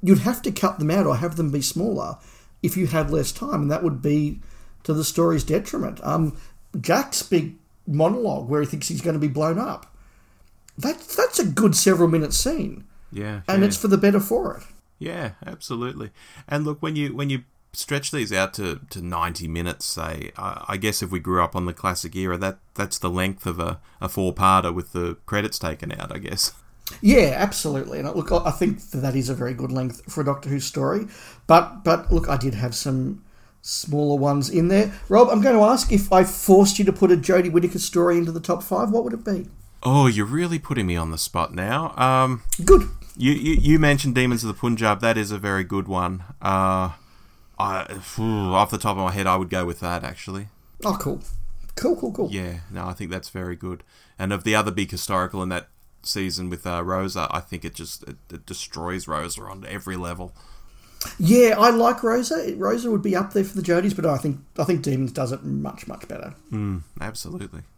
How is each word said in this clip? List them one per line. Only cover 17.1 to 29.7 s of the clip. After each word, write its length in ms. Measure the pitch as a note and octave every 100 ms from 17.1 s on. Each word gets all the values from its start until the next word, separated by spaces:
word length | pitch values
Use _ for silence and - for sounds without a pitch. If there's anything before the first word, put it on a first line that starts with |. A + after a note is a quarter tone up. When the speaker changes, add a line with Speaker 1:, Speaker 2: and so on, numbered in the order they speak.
Speaker 2:
when 160 | A#2+ C#3+
you 140 | C3+ B2+ _ _
stretch 380 | - - C#3+ C#3
these 220 | D3+ A2
out 220 | G2 F#2+
to, 260 | - F#2+ D2 -
to 120 | -
ninety 440 | F2 E2+ E2+ F2 E2
minutes, 380 | E2 E2+ E2+
say, 480 | - - E2 D#2+ - -
I, 280 | F#2 - -
I 60 | G2+
guess 260 | G#2+ G2+
if 80 | F#2+
we 80 | F#2
grew 220 | E2 F2+
up 120 | F2
on 120 | F#2+ F2+
the 60 |
classic 420 | F2 F#2+ F2+ E2+ F2+
era, 200 | F#2 F2
that, 200 | F#2+ F#2+ _
that's 240 | - G2+ -
the 120 | F2+
length 360 | F2+ F#2 F#2+ -
of 120 | F2
a, 200 | E2+ E2+ - -
a 80 | F#2
four-parter 680 | - F#2+ F2 F#2+ F#2+ F2+
with 180 | F2 E2+
the 240 | F2+ F2 E2+ -
credits 320 | G#2 G#2 -
taken 340 | - D2+ E2
out, 220 | - -
I 40 | -
guess. 340 | - - - - - - - -
Speaker 1:
Yeah, 300 | G3+ C4 D#3+ C#3
absolutely. 600 | G3+ - D#3 C#3 - C#3
And 140 | C#3
look, 160 | E3 D3+
I 180 | E3+ E3+
think 400 | C#3+ F3+ - -
that 80 | C#3+
that 180 | C3+ C3+
is 120 | B2
a 60 |
very 200 | B2+ A#2+
good 180 | B2 C3